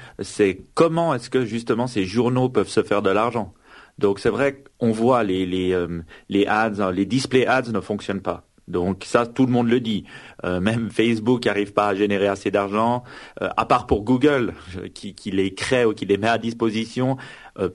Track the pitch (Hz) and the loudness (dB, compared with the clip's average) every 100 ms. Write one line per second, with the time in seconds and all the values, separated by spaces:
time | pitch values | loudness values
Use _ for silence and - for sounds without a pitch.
0 | - - - - 101 92 - - 165 165 | -18 -12 -6 2 2 2 -4 4 4 4
1 | 170 127 - 131 120 113 117 113 120 104 | 0 -2 0 -2 0 -4 -2 0 0 -2
2 | 92 110 120 127 127 123 95 - 95 104 | 0 2 2 2 2 2 0 0 2 2
3 | 101 98 117 117 92 - _ - - - | 2 2 2 -2 -6 -12 _ -20 -18 0
4 | 101 98 117 107 139 135 - - 117 110 | 0 2 0 2 0 -2 -14 -2 0 2
5 | 117 127 104 92 92 92 92 90 85 85 | 4 4 2 0 0 0 0 0 -2 -6
6 | 82 - - 98 101 107 113 101 95 92 | -10 -16 -2 2 2 2 0 0 -2 0
7 | 98 127 131 127 104 131 123 104 - 104 | 0 0 2 2 2 0 0 -4 -4 -6
8 | - 98 92 87 - _ - 87 90 95 | -4 -6 -4 -8 -10 _ -6 -2 -2 -2
9 | - 120 117 117 127 123 117 123 113 101 | -2 -2 0 0 2 2 2 0 0 -6
10 | - - - - 90 90 98 117 107 - | -6 -18 -20 -8 -4 -2 0 -2 -4 0
11 | 113 113 107 123 117 101 104 104 104 98 | 0 2 0 2 2 0 0 0 0 2
12 | 104 101 101 98 104 101 98 104 117 123 | 2 2 2 0 -4 -4 -2 0 0 -2
13 | - - - - 92 - 117 123 - 113 | -6 -18 -16 -8 -6 -2 0 0 2 -2
14 | 107 127 147 139 107 80 - 90 95 - | 2 4 4 2 -2 -6 -14 -12 -12 -12
15 | 104 - 107 95 95 95 - 127 117 104 | -14 -10 -4 -2 -2 -2 -2 2 2 0
16 | 95 98 110 117 117 117 117 107 113 127 | 0 0 2 0 -2 -2 -2 -2 -4 -2
17 | 127 131 - - - - 92 | -2 -2 -8 -18 -14 -6 -6